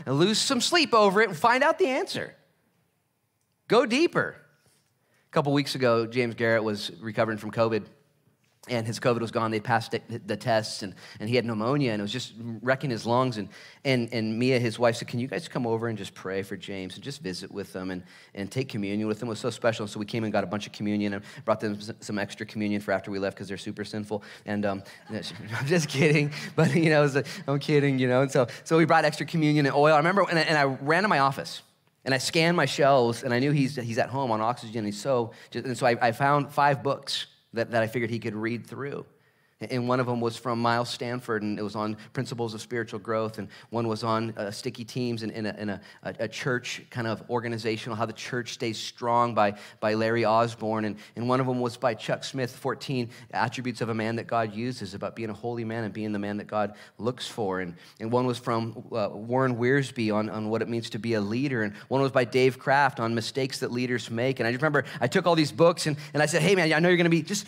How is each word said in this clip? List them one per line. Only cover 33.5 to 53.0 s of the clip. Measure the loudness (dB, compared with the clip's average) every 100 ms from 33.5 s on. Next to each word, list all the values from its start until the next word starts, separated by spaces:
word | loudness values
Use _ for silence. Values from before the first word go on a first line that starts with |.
he's, | 2 2 -2
he's | -4 -2
at | -2
home | -2 0
on | 0
oxygen. | 0 -2 -6 -4 -4
He's | -4
so, | 0 0 0 -8 -12
and | -8 -6 0
so | 2
I, | 4
I | 2
found | 2 2 2 2
five | 2 2 2
books | 0 -4 -4 -8 -8 _ _
that, | -6 -2
that | 0
I | 0
figured | -2 -2
he | -4
could | -4
read | -4 -4 -6 -8
through. | -12 -10 -10 -12 _ _ _ _ _
And | -6 -4 0
one | 0
of | 0
them | 0
was | -2 -4
from | -4 0
Miles | 2 2 0
Stanford, | -4 -6 -6 -4 -2
and | -2 -4
it |
was | -6 -4
on | -4 -6 -8
principles | -8 -6 -6 -6
of | -8
spiritual | -8 -6 -6 -8
growth. | -4 -2 -2 -6
And | -12 -14 -8
one | -4 -2
was | -2
on, | 0 0 -2 -4
uh, | -6
sticky | -6 -8 -10 -8
teams | -4 -4 -4
and | -6
in | -6 -6
a, | -6
in | -6
a, | -8 -10 -12
a, | -10 -6
a | -6
church | -4 -2 -2 -4 -10 -10
kind | -6 -4
of | -4 -4
organizational, | -4 -2 -4 -2 -4 -4 -4
how | -4
the |
church | -4 -6 -6 -6
stays | -4 -4 -4
strong | -8 -6 0 2 4
by, | 4 2 2 -10 -4
by | 0 2
Larry | 2 2 4
Osborne. | 4 4 0 -2 -2 -2
And, | -6 -10 -6
and | 0
one | 2
of | 2
them | 0
was | -2 0
by | -2 -2
Chuck | -4 -4
Smith, | -4 -4 -6 -4
fourteen | -4 -4 -4 -4